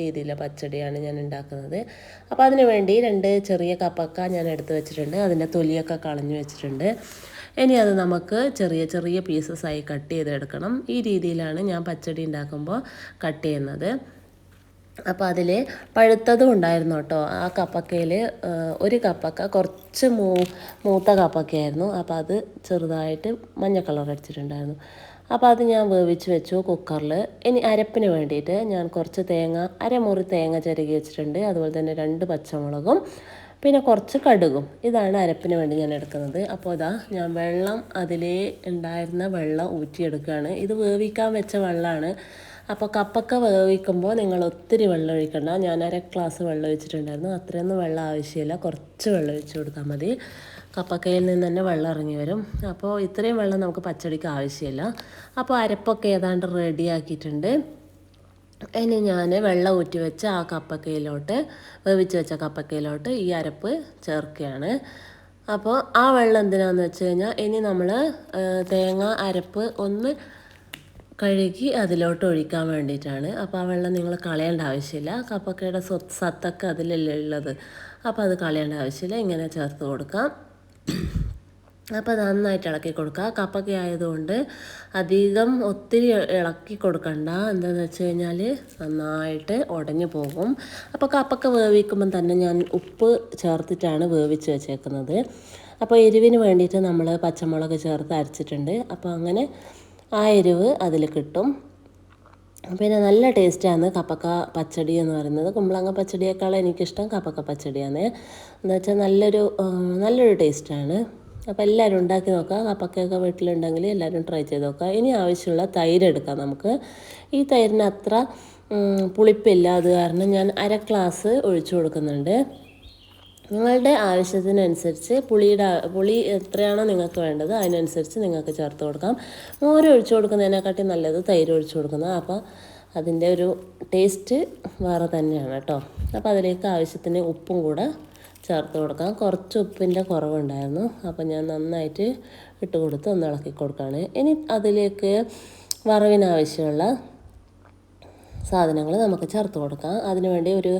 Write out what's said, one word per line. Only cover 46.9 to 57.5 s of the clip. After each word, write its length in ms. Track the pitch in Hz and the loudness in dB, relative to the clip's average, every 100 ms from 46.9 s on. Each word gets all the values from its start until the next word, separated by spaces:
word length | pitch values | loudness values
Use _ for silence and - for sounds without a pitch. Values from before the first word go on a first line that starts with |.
| 156 147 147 180 180 | -8 -6 -6 -6 -8
അത്രയൊന്നും 420 | - 170 180 190 | -8 -6 -2 -2
വെള്ളം 200 | 170 160 156 | -2 -2 -4
ആവശ്യമില്ല, 480 | 151 147 165 151 170 170 | -6 -6 -6 -6 -4 -6
കുറച്ച് 420 | 160 - - 220 190 | -8 -12 -6 0 0
വെള്ളം 160 | 147 151 | 0 -4
ഒഴിച്ച് 200 | 147 156 | -8 -10
കൊടുത്താൽ 260 | 147 147 147 | -10 -8 -8
മതി. 200 | 143 170 262 - - - - - - | -4 -4 -4 -8 -20 -20 -20 -14 -10
കപ്പക്കയിൽ 460 | 180 175 185 180 180 | -6 -4 0 2 2
നിന്ന് 160 | 180 175 | 2 0
തന്നെ 160 | 175 190 | 0 0
വെള്ളം 200 | 160 160 | 0 -2
ഇറങ്ങി 220 | 156 151 147 | -4 -4 -4
വരും. 200 | 147 208 202 - 202 | -4 -4 -6 -6 -8
അപ്പോൾ 200 | 175 202 202 190 | -6 -4 -4 -4
ഇത്രയും 320 | 190 226 226 | -2 -2 0
വെള്ളം 200 | 202 196 | 0 0
നമുക്ക് 200 | 185 170 180 | -2 -4 -8
പച്ചടിക്ക് 420 | - 170 156 165 143 | -8 -6 -6 -4 -4
ആവശ്യമില്ല. 460 | 139 143 143 135 202 233 - - - - | -6 -6 -8 -6 -6 -8 -14 -20 -12 -6
അപ്പോൾ 120 | 254 247 | -2 0
അരപ്പൊക്കെ 480 | 220 208 - 220 208 190 | 0 -2 -2 -2 0 0
ഏതാണ്ട് 300 | 185 180 180 175 | 0 -2 -2 -2
റെഡിയാക്കിയിട്ടുണ്ട്. 920 | 170 156 170 165 147 147 156 147 180 | -2 -2 -2 -2 -4 -10 -6 -4 0